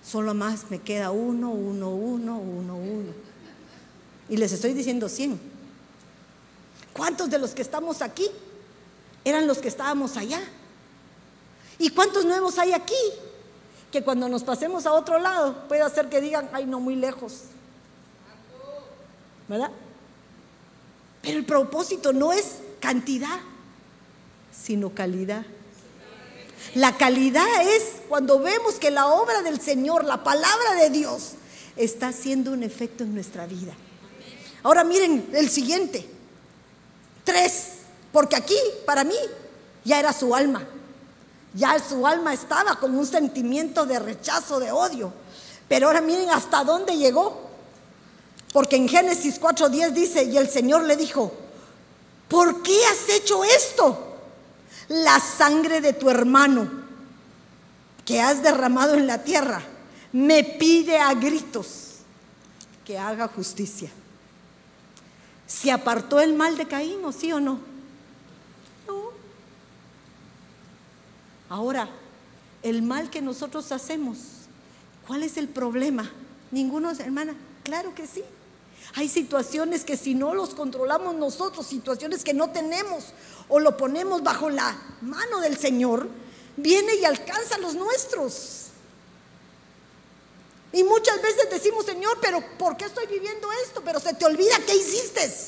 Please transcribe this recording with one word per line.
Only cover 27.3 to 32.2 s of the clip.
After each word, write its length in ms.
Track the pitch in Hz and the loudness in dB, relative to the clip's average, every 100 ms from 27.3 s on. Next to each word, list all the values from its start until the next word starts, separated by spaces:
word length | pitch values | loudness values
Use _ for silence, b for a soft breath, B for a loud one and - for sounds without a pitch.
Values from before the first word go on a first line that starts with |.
| 269 403 440 | 4 4 4
es 400 | 359 440 440 - - | 4 2 2 -10 -4
cuando 320 | 285 269 269 | -2 4 4
vemos 340 | 320 453 453 | 4 0 0
que 160 | - 302 | 0 0
la 160 | 285 285 | 4 4
obra 340 | 330 453 427 | 4 4 0
del 180 | 339 285 | 0 -4
Señor, 460 | 294 269 277 339 | -2 -2 2 0
la 180 | 302 254 | 0 -2
palabra 520 | - 285 339 440 466 | 0 2 4 4 2
de 160 | 359 311 | 6 6
Dios, 420 | 277 294 - - - B B B - | 4 -2 -6 -10 -14 B B B -2
está 320 | 226 226 254 | -2 -2 -6
haciendo 440 | 247 | -4